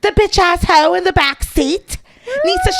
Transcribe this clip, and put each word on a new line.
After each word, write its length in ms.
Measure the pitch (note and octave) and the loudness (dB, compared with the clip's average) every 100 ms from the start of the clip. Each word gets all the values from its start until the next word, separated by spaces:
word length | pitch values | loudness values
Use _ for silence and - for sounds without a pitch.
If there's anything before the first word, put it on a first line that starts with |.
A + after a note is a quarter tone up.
The 100 | G#4 | 0
bitch 280 | G#4 G#4 - | 0 0 2
ass 260 | F4+ F4 | 0 0
hoe 300 | - E4 D#4 | 2 4 4
in 100 | F4+ | 2
the 80 | F4+ | 0
back 300 | F4 C#4 C#4 | 0 0 -2
seat 560 | - - C#4 F4+ - - - _ - C5+ | -6 -2 -2 -4 -6 -16 -16 _ -8 -2
needs 180 | D#5 F5+ | 0 0
to 80 | F#5+ | 0